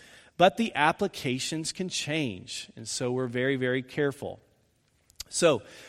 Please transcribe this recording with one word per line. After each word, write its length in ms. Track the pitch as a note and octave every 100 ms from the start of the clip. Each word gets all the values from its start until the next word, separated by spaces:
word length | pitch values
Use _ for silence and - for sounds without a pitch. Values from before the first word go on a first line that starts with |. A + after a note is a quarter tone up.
| - - - -
but 200 | F3+ G3
the 160 | A3+ C3+
applications 960 | D3+ E3+ G3+ - C#3+ B2+ - D#3+ D#3
can 180 | - F#3
change. 800 | - - D#3 C#3 F#2 - - - -
And 120 | A2+
so 240 | - B2+
we're 160 | B2+ B2+
very, 280 | B2 C3 C3+
very 260 | B2+ C3
careful. 580 | B2+ - C#3+ C3+ F#2 F#2 _ _ _ _ _ _ _ - -
So 320 | - E3+ C3 - -